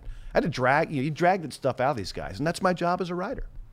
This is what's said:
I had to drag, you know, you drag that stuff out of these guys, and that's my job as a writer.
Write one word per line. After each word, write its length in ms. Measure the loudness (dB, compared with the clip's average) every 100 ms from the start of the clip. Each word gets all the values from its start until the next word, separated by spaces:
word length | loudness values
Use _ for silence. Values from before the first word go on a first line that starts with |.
| -12 -12 0
I 40 | 0
had 60 |
to 60 | 2
drag, 400 | 2 4 4 2
you 60 | 0
know, 80 |
you 80 | -2
drag 300 | 2 4 4
that 100 | -2
stuff 300 | -2 -2 2
out 100 | 0
of 60 | 0
these 160 | -4
guys, 240 | -6 -8 -2
and 100 | -2
that's 140 | 2
my 120 | 0
job 280 | 2 0 0
as 80 | -2
a 60 | -6
writer. 300 | -6 -8 -10 -12 -16